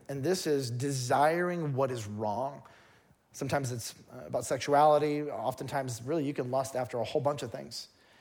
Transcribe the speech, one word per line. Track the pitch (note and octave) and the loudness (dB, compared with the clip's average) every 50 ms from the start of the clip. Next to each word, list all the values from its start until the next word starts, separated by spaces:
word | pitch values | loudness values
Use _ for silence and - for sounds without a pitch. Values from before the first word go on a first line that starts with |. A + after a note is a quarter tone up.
| - - | -10 -8
and | C#3 C#3 C3 | -6 -2 0
this | D#3+ F#3 F3+ - | 0 0 0 2
is | E3 D3+ C#3 C3+ A#2+ | 0 2 2 0 -2
desiring | A#2+ A#2+ B2+ C#3+ C#3+ C3 B2 B2 C3+ C3 C#3+ D#3 E3 F3 F3+ F3+ F3 E3+ D#3+ D3 C3+ | -2 -2 -2 -2 -2 -2 0 2 4 4 6 6 4 4 0 0 0 -2 -2 -2 0
what | B2+ C#3 C3 | 0 0 0
is | B2+ A#2 G#2+ | 0 -2 -6
wrong. | G#2 G#2 G#2 A2 G#2+ G#2 A2+ C3 C3+ D3 - - - - - - - - - _ _ _ _ _ _ | -8 -6 -4 -2 -2 -2 -2 -2 -4 -6 -10 -18 -20 -20 -20 -20 -20 -20 -20 _ _ _ _ _ _
Sometimes | - - C#3+ C3 D3+ C#3+ C3+ B2 | -10 -8 -4 -2 0 0 -2 -2
it's, | B2+ A#2 - - - - - - | -6 -6 -8 -10 -12 -14 -20 -20
uh, | - B2+ C#3 D#2 | -18 -16 -10 -4
about | C3 B2 - | -4 -4 -2
sexuality. | - D3+ B2+ - - C#3+ C#3+ D3+ D#3 D3+ D3 D3 D3+ D3 D3 D3 | -2 -2 -2 0 4 6 8 8 8 8 8 6 4 0 0 -2
Oftentimes, | D3 A#2+ G#2 A2+ B2 B2 - C#3+ C3 C#3+ C#3+ C3+ B2+ A#2 G#2+ A#2 | -4 -4 -4 -2 -2 -4 -4 -6 -4 -4 -4 -4 -4 -6 -8 -4
really, | B2 D#3 E3+ C#3+ | -2 0 0 0
you | C#3+ C#3+ | 0 -2
can | - C3 B2 | -2 -4 -2
lust | B2+ C3 C3+ - - | 0 -2 -2 -2 -2
after | B2 B2+ A#2+ - B2 | -4 -4 -2 -2 -4
a | A2 | -2
whole | - - D#3 | 0 0 0
bunch | C3 C#3+ D3 C#3 | 2 0 0 -2
of | - A#2 | -4 -8
things. | G#2 C#3 C#3+ C#3 B2+ - - - _ _ _ _ - - | -8 -10 -12 -10 -12 -14 -14 -14 _ _ _ _ -20 -20